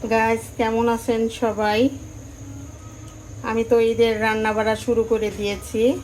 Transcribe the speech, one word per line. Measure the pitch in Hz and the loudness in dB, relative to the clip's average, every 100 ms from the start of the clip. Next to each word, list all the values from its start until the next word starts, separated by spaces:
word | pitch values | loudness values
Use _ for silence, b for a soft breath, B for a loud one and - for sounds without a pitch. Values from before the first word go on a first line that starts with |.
| 226 | 0
গাইস, | 226 220 226 226 - | 2 2 2 -2 -2
কেমন | 226 226 233 | 0 2 2
আছেন | 233 - 226 226 226 | 0 0 0 0 0
সবাই? | 226 208 214 214 262 - - - - - - - 277 - - - - - - - | -2 0 0 4 2 0 -12 -14 -16 -16 -14 -14 -14 -16 -18 -16 -18 -18 -16 -12
আমি | 233 226 | -4 -2
তো | 226 233 | 4 4
ঈদের | 226 220 233 220 | 4 4 4 4
রান্না | 220 220 220 | 0 2 0
বাড়া | 214 214 214 | 0 0 0
শুরু | - 226 | 0 0
করে | 226 226 214 | 2 2 0
দিয়েছি। | 190 208 202 - 220 233 311 | -2 -4 -4 -4 2 2 2